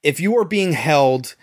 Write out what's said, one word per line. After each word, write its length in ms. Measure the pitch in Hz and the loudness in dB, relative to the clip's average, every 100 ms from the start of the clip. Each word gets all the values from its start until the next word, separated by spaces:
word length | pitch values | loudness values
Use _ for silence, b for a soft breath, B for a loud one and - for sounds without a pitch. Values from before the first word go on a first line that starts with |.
If 180 | 147 139 | -4 -2
you 160 | 185 233 | 0 0
are 60 | |
being 280 | 190 208 190 | 0 0 0
held 600 | 156 160 147 135 131 127 - | -2 0 2 2 0 -4 -18